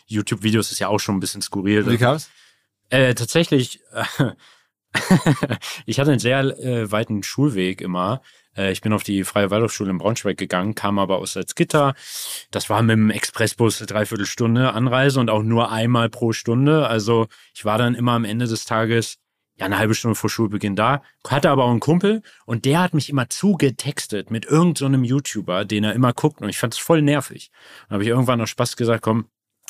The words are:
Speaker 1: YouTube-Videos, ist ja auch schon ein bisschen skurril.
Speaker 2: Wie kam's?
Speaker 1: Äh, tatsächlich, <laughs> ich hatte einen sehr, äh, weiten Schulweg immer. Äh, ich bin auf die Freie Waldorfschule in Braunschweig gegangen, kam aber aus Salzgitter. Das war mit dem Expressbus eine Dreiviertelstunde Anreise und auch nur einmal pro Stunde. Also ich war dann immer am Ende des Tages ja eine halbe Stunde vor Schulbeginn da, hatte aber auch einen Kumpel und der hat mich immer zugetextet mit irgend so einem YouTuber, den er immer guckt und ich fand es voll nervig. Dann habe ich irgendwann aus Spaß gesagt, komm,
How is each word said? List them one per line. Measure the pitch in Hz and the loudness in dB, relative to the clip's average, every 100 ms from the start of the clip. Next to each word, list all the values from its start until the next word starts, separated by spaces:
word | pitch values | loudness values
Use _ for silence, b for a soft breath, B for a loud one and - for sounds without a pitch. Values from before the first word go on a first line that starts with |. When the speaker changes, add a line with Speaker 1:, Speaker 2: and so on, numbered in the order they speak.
| _ | _
Speaker 1:
YouTube-Videos, | 107 104 110 110 110 98 | -6 -4 -2 0 0 0
ist | - | -4
ja | 98 | -2
auch | 104 | -2
schon | - 98 | 0 -2
ein | |
bisschen | 90 104 | -2 -8
skurril. | - 101 95 104 107 | -8 -4 0 2 2
Speaker 2:
Wie | 117 | 2
kam's? | 123 156 - b b b b _ _ | 2 2 -4 b b b b _ _
Speaker 1:
Äh, | 131 127 120 | 2 2 2
tatsächlich, | 120 165 170 143 123 - _ 110 117 - 131 - b b b _ _ | 0 0 2 2 0 -6 _ -8 -6 -2 -2 -4 b b b _ _
<laughs> | - - 175 - 139 143 - - - - | -8 2 4 4 0 0 -4 -8 -12 -6
ich | 113 | 0
hatte | 143 | 2
einen | 131 | 2
sehr, | 110 135 135 - | 2 2 0 -2
äh, | 127 120 110 | -4 -2 0
weiten | 104 117 104 | -2 -2 -4
Schulweg | - - 147 104 92 92 | -4 0 0 2 -2 -2
immer. | 92 90 90 127 b b b - | -4 -2 -2 -2 b b b -4
Äh, | 98 | -2
ich | 92 | -2
bin | 110 | 0
auf | 104 | -2
die | - 98 | 0 -2
Freie | 92 - 101 | 0 0 2
Waldorfschule | 104 113 - 98 | 2 0 0 -4
in | 92 | -2
Braunschweig | 90 117 104 90 | -2 -2 -4 -4
gegangen, | 92 90 98 107 | -2 -2 -2 -2
kam | 101 101 | -2 0
aber | 95 92 | 0 -2
aus | 95 | -4
Salzgitter. | - 92 - 170 156 139 135 B B B B B | -8 -8 -4 0 2 2 0 B B B B B
Das | 101 - | -8 -2
war | 107 | 2
mit | 113 110 | 4 4
dem | 107 | 4
Expressbus | 104 - - 110 - 117 - | 2 -4 -2 -2 2 0 0
eine | 107 | -4
Dreiviertelstunde | 101 107 110 98 - 117 117 131 | -4 -4 -4 -6 -2 0 2 2
Anreise | 107 127 123 139 131 | 0 0 2 2 2
und | 117 | 0
auch | 110 | 0
nur | 110 117 117 | 2 2 0
einmal | 110 117 123 117 | 0 2 2 0
pro | - 117 | 0 -2
Stunde. | 110 - 117 139 156 135 | -2 -2 2 4 4 2
Also | 113 104 117 110 b b | 0 2 2 0 b b
ich | - | -8
war | 107 107 | -2 0
dann | 120 120 | 0 0
immer | 120 | 0
am | 117 110 | 0 0
Ende | 113 120 | -2 -2
des | 113 - | -4 -2
Tages | 113 113 117 110 - _ _ _ _ | -2 2 0 -2 -8 _ _ _ _
ja | 92 | -4
eine | 98 | 0
halbe | 110 | 2
Stunde | 110 120 107 | 0 0 -2
vor | 107 | -2
Schulbeginn | - 110 101 104 98 | -2 -2 -2 -2 0
da, | 113 143 b b - | 0 0 b b -4
hatte | 139 165 | 0 2
aber | 135 | 4
auch | 120 | 4
einen | 120 | 2
Kumpel | - 170 202 220 b b - | 2 2 2 0 b b -8
und | 117 131 | -4 2
der | 156 | 2
hat | 180 | 2
mich | 156 - | 0 -2
immer | 143 120 | -2 -2
zugetextet | - 196 175 143 110 139 - - 104 - | 0 0 2 2 0 -6 -8 -8 -8 -6
mit | 110 - | -8 0
irgend | 151 175 147 | 2 4 2
so | 139 | 2
einem | 135 | 2
YouTuber, | 120 135 143 107 87 90 | 2 0 -2 -6 -4 -4
den | 101 107 | -2 -2
er | 107 | 0
immer | 107 127 | 2 0
guckt | 120 156 - | 2 -2 -2
und | 104 | -6
ich | - | -4
fand | 120 | -4
es | - | -4
voll | - 165 | 2 2
nervig. | 147 147 - - - B B B B | 4 0 -2 -12 -20 B B B B
Dann | 101 | -2
habe | |
ich | 104 | 0
irgendwann | 120 123 123 | 2 2 2
aus | 110 | -2
Spaß | - 120 - | -2 -4 -2
gesagt, | 117 113 | 0 0
komm, | - 113 110 _ _ _ - | 2 0 -2 _ _ _ -20